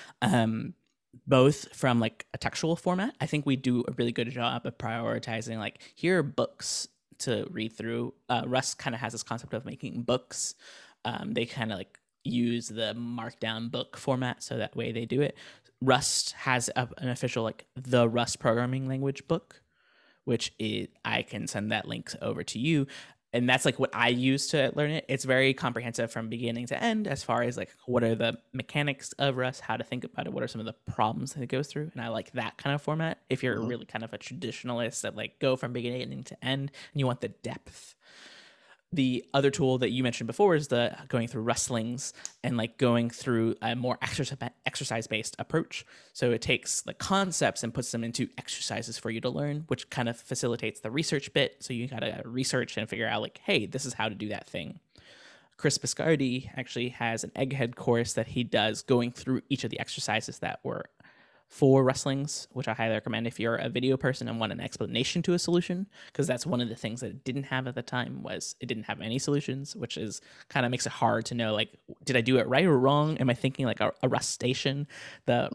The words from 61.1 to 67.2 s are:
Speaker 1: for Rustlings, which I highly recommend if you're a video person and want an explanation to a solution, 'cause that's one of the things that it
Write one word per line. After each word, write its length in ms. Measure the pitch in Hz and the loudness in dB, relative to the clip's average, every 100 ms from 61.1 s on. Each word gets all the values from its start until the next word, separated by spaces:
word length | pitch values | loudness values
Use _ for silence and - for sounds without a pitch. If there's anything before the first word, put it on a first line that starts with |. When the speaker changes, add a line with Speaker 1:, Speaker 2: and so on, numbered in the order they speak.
| _ _ _ _ | _ _ _ _
Speaker 1:
for 320 | - 139 135 | 4 8 10
Rustlings, 680 | 127 127 139 139 143 - - | 8 4 0 -2 -2 -6 -8
which 160 | 127 127 | -6 -4
I 60 | |
highly 220 | 110 113 110 | 0 2 2
recommend 300 | 117 113 117 | 0 -2 -2
if 140 | - | -2
you're 160 | 113 117 | 0 0
a 140 | 123 | 0
video 260 | 123 127 131 | 0 2 2
person 320 | 131 135 117 | 2 0 -4
and 100 | 113 | -2
want 140 | 110 | -2
an 80 | - | -2
explanation 600 | - - 101 113 113 180 | -8 -6 -2 0 0 0
to 100 | 165 | 2
a 60 | 175 | 2
solution, 480 | - 175 175 180 196 - - | 4 2 2 -4 -6 -10 -12
'cause 160 | - 139 | -2 0
that's 180 | 123 151 | 0 0
one 140 | 123 | 0
of 80 | 120 | -2
the 80 | 110 | -4
things 240 | 110 117 | -6 -6
that 120 | 113 | -8
it 120 | 139 | -8